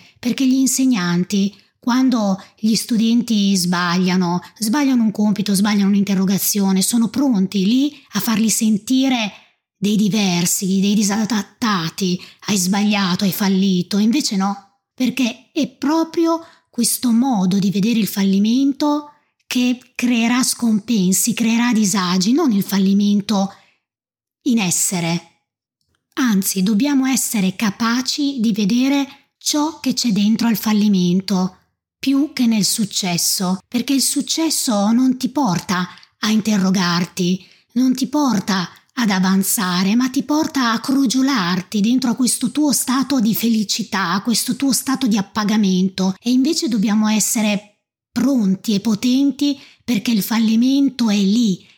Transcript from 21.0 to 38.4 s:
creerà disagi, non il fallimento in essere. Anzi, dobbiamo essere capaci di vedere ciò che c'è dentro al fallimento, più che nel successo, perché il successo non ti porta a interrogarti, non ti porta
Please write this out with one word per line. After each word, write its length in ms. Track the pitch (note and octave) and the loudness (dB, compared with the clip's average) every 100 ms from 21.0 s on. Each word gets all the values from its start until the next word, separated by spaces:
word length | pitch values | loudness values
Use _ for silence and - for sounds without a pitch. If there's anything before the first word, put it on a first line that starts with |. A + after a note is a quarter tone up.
| F3+ F#3+ A#3+ | 2 0 0
creerà 400 | - A#3 A#3 A#3+ | 0 0 2 2
disagi, 580 | A3 G3+ G3+ F3+ F#3 F#3+ | 2 0 0 0 0 2
non 200 | D4 D4 | 2 2
il 120 | G3+ | 0
fallimento 880 | F#3 G3 G3 G3+ G#3 G3+ - G3+ G3 - _ _ _ _ _ _ _ _ | 0 0 2 2 2 0 0 -2 -2 -6 _ _ _ _ _ _ _ _
in 160 | C#4+ A3+ | -2 0
essere. 840 | F3 D#3+ - F3+ E3 E3+ - _ _ _ _ _ _ _ _ | 0 -2 -2 -2 -2 -2 -6 _ _ _ _ _ _ _ _
Anzi, 480 | - B3+ G3 F#3+ F#3+ | -2 0 0 0 0
dobbiamo 460 | F#3+ G#3 C#4+ C4+ C4 | 0 2 2 2 0
essere 480 | B3+ - G#3+ F#3+ - | -2 -2 -2 -2 -2
capaci 840 | G#3 - A#3 B3 B3+ - C#4 C#4 | -4 -2 -2 -2 -4 -4 -4 -2
di 120 | A3+ | -2
vedere 800 | G#3+ G3+ A#3+ C4+ C#4+ C4+ - _ _ | 0 0 0 2 0 -2 -10 _ _
ciò 400 | - D4+ D#4 D#4 | -4 -2 -2 -4
che 140 | C4 | -4
c'è 180 | - B3 | -2 0
dentro 360 | G3+ G#3 A3+ A#3 | 2 2 2 0
al 100 | G#3 | 0
fallimento, 1000 | A3 G#3+ G#3 F#3+ F3+ F#3 F#3+ A#3+ F#3 - _ _ _ _ | 0 2 2 2 2 0 0 -2 -2 -6 _ _ _ _
più 320 | C4+ C#4 D#4 | -2 0 0
che 140 | - A#3 | 0 0
nel 180 | A3 F#3 | 2 0
successo, 920 | - G3 - F#3 E3+ - - F3+ F#3+ - | -2 -4 -4 -4 -2 -2 -2 -2 -4 -4
perché 260 | A#3+ B3+ | -4 0
il 80 | C4+ | 0
successo 920 | - C#4 - D#4+ D#4+ - C4+ G3+ G3+ | 0 -2 -4 -2 -2 -2 0 2 2
non 260 | A#3 C4 B3 | 4 2 0
ti 120 | - | -2
porta 580 | D4+ A#3 E3 - F3+ F3+ - - _ | 0 0 0 -2 -4 -4 -10 -20 _
a 120 | G#3+ | 0
interrogarti, 1120 | A3 A3 G#3 F#3+ F#3+ F3 E3+ - - F3 F#3 - _ _ | 0 2 2 2 2 0 0 -2 -2 -2 -2 -6 _ _
non 200 | A#3+ C4 | 0 0
ti 140 | B3+ B3+ | 0 -2
porta 640 | D4+ C#4 G3 | 0 0 0